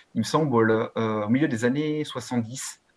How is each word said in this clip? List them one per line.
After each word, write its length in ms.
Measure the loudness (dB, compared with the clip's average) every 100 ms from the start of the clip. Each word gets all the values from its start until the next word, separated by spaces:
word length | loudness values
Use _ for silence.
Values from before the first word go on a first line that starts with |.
| _
il 60 | -4
me 40 |
semble, 680 | 0 2 4 4 4 2 0 -2
euh, 280 | -2 -2
au 40 | 2
milieu 180 | 2 2
des 180 | 0
années 380 | 0 0 -2 -4
soixante-dix. 760 | -4 -8 -6 -4 -4 -8 -10 -12 _